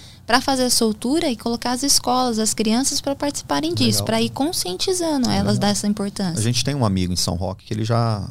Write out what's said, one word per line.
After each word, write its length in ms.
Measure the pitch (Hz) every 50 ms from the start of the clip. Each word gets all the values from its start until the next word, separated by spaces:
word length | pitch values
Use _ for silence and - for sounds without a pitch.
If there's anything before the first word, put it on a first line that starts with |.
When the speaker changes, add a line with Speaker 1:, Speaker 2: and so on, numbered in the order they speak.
| - - - - -
Speaker 1:
pra 140 | - 226 262
fazer 240 | 254 277 269 254 254
a 60 | 247
soltura 600 | 240 - 233 220 208 - - 240 285 339 339 294
e 60 | 233
colocar 360 | 214 - 233 233 233 - 240 254
as 100 | 247 285
escolas, 560 | 277 - - - 277 254 254 254 247 226 214
as 140 | 220 214 -
crianças 480 | - 214 214 220 247 277 - 285 277
pra 120 | - 285 277
participarem 580 | - 285 285 285 - - - 285 285 302 330 349
disso, 240 | 320 254 226 208 202
Speaker 2:
Legal. 60 | 202
Speaker 1:
pra 160 | 226 220 226
ir 80 | 233 233
conscientizando 960 | - - 269 330 370 - - 359 370 370 - 392 370 359 339 320 302 269 240
Speaker 2:
Legal. 160 | 214 202 202 202
Speaker 1:
elas 140 | 202 208 190
dessa 280 | 196 208 202 - -
importância. 520 | 208 208 - 196 202 - - 196 175 160 -
Speaker 2:
A 20 | 104
gente 200 | 117 123 - -
tem 100 | 135 143
um 120 | 143 120
amigo 260 | 104 95 92 92 90
em 60 | 90
São 180 | - - 92 87
Roque 300 | 85 95 92 98 - -
que 80 | - 107
ele 100 | 107 110
já 420 | 110 117 117 117 113 107 101 92 -